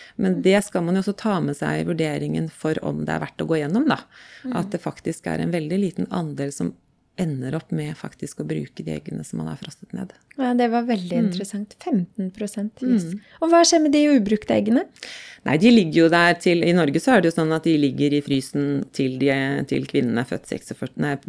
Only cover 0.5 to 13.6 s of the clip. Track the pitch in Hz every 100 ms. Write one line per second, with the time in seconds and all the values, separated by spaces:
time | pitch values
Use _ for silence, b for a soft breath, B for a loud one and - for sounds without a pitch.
0.5 | 196 - 185 170 185 190 202 220 185 147
1.5 | 147 151 151 165 165 156 147 147 160 160
2.5 | - 156 156 156 151 156 160 143 - 156
3.5 | 160 143 202 302 - - B B B 254
4.5 | 208 190 175 - - - 165 175 160 165
5.5 | 170 151 185 196 - 180 190 160 139 143
6.5 | - - - _ _ _ - 175 135 127
7.5 | 156 - 160 151 151 - - 147 - 156
8.5 | 156 143 - 160 - - 156 156 - -
9.5 | 156 - - - - 185 - _ - 254
10.5 | 247 240 233 240 220 180 180 214 180 196
11.5 | 202 208 - - 226 175 - 185 185 208
12.5 | - 214 - 254 233 165 202 B B 330
13.5 | 339